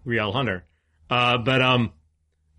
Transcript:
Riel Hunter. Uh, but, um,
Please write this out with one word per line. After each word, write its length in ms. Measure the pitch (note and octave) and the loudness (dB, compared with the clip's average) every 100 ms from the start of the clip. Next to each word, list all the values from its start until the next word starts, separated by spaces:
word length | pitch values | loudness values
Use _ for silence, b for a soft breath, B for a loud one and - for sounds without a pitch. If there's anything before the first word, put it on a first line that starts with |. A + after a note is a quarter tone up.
| B2+ | -4
Riel 260 | A#2 G#2+ | -2 0
Hunter. 340 | A2 B2 F#2+ - _ _ _ - | -2 -4 -6 -10 _ _ _ -4
Uh, 280 | B2 B2 B2 | 0 2 0
but, 220 | A2+ C3 | 0 0
um, 280 | B2+ B2+ A2+ - _ _ _ _ _ | 2 2 0 -6 _ _ _ _ _